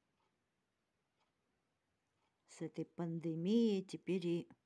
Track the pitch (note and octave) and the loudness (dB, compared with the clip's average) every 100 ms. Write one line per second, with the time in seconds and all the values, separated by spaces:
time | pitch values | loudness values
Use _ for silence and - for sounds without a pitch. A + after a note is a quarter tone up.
0 | _ _ _ _ _ _ _ _ _ _ | _ _ _ _ _ _ _ _ _ _
1 | _ _ _ _ _ _ _ _ _ _ | _ _ _ _ _ _ _ _ _ _
2 | _ _ _ _ - - D#3+ - D#3 - | _ _ _ _ -20 -10 -8 -6 -8 -6
3 | E3+ E3 E3 D#3+ F3+ A#3 A3+ G3 F#3+ D#3+ | -4 -2 -4 -2 4 4 4 2 -2 -6
4 | - F#3 E3+ E3+ - - | -2 -2 0 -2 -4 -16